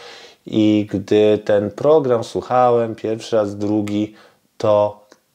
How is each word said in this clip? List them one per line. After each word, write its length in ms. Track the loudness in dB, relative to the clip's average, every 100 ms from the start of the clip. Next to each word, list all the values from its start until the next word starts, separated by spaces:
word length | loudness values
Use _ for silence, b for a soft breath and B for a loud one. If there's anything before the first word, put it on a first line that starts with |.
| B B B B -6
I 420 | 0 2 2 0
gdy 480 | -6 0 2 4 2 0
ten 260 | 0 -2
program 520 | -2 2 2 2 -2
słuchałem 720 | -2 -8 -2 2 2 2 -2 -6
pierwszy 400 | -6 -8 -4 -2
raz, 220 | -2 -4
drugi, 560 | -2 -2 -2 -4 -4 B B B _ -4
to 480 | 0 2 2 -4 _ _ _